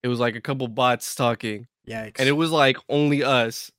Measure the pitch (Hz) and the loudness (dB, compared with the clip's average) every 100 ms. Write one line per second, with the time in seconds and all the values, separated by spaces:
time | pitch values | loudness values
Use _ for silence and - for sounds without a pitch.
0 | 123 120 120 113 123 135 127 113 127 120 | -2 0 -2 -2 -6 -4 -4 0 2 2
1 | - - 123 117 113 104 120 _ - 113 | -4 -2 -2 0 -6 -8 -12 _ -12 -10
2 | 110 - 135 147 165 156 135 131 - 147 | -10 -2 0 2 2 4 4 2 -2 0
3 | 147 143 135 131 113 - - | 2 2 2 2 2 -4 -16